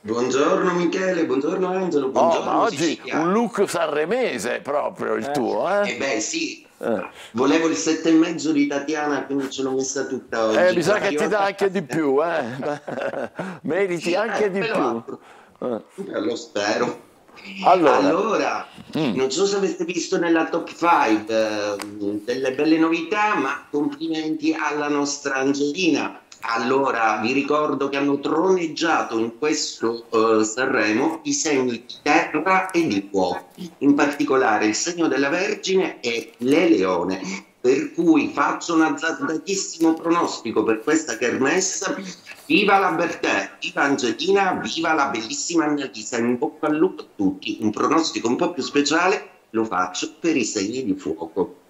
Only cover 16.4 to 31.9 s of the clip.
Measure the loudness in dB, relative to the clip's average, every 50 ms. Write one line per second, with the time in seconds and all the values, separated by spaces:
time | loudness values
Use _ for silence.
16.4 | -10 -8 -4 -2 0 0 0 0 0 -2 -2 -8 -16 _ _ _ _ -20 -20 -20
17.4 | -18 -16 -12 0 4 4 6 6 6 6 6 6 4 2 2 2 0 0 0 0
18.4 | 0 -2 -4 -4 -8 -12 -18 -20 -20 -6 -2 0 0 0 2 0 0 0 2 0
19.4 | 0 2 2 0 0 -2 -2 -2 -4 -4 -2 -4 -2 -2 0 0 2 4 4 2
20.4 | 2 0 -2 -4 -4 -6 -6 0 4 4 4 4 4 2 2 0 0 0 0 0
21.4 | 2 0 0 -2 -2 -2 -4 -4 -8 -10 -8 -6 -4 -4 -4 -4 -4 -4 -2 -2
22.4 | -2 -2 0 2 4 4 4 4 4 2 2 -2 -2 -2 0 0 2 2 2 0
23.4 | 0 -2 -4 -6 -8 -4 -2 -2 -2 -2 -2 -4 -6 -4 -4 -2 -2 -2 -4 0
24.4 | 0 -2 0 0 -2 -2 -2 -2 0 0 0 0 0 -2 -4 -4 -4 -2 -2 0
25.4 | 2 0 2 2 0 -2 0 2 2 2 2 2 0 -4 -8 -12 _ _ -18 _
26.4 | -4 -4 -2 -2 0 2 2 2 2 2 2 2 2 2 2 0 0 0 0 0
27.4 | 0 0 0 0 2 0 0 -2 -2 -2 -2 0 0 0 0 0 0 0 0 2
28.4 | 4 4 2 2 2 -4 -2 -2 0 2 2 0 0 -2 -2 -2 -2 -2 -2 -2
29.4 | -2 0 0 0 -2 -6 -6 -2 -2 -2 -2 -4 -8 0 2 2 4 6 4 4
30.4 | 4 2 0 -2 0 0 2 2 2 2 2 2 2 0 -2 -4 -4 -4 -2 -2
31.4 | 0 0 2 2 2 0 -2 -6 -10 -16